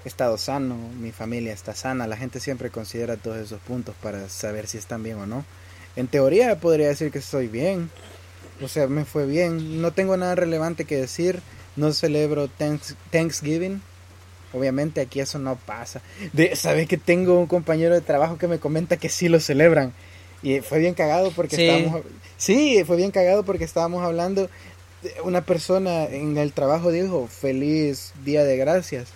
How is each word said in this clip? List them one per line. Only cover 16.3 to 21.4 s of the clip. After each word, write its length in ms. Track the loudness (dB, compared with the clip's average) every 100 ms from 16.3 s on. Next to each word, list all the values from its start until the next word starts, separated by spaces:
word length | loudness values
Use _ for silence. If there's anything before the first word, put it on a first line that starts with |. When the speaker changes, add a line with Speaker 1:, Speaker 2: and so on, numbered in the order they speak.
Speaker 1:
De, 220 | 2 2 2
¿sabes 320 | 0 0 0
que 100 | -2
tengo 420 | 2 4 6 4
un 80 | 4
compañero 480 | 0 2 2 4 4
de 60 |
trabajo 360 | 4 2 2 0
que 100 | -2
me 120 | -2
comenta 380 | -2 -2 0 -2
que 120 | -2
sí 180 | 0 4
lo 100 | 4
celebran? 540 | 4 6 6 6 2 -6 -20 -20 -20 -8
Y 160 | -2 -2
fue 180 | 0 2
bien 160 | 2
cagado 380 | 2 2 2 2
porque 240 | 0